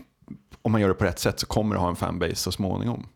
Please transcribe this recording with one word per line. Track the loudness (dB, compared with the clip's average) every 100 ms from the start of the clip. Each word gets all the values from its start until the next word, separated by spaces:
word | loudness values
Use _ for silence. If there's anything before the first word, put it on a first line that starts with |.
| -14 _ -18 -18 _ -6
om | 0
man | 4
gör | 4
det |
på | 4
rätt | 0 2
sätt | 0 0
så | -2
kommer | 0 0
det | 0
ha | 0
en | 0
fanbase | -4 -2 -2 -2
så | -4
småningom. | -2 -2 -2 -2 -6 -10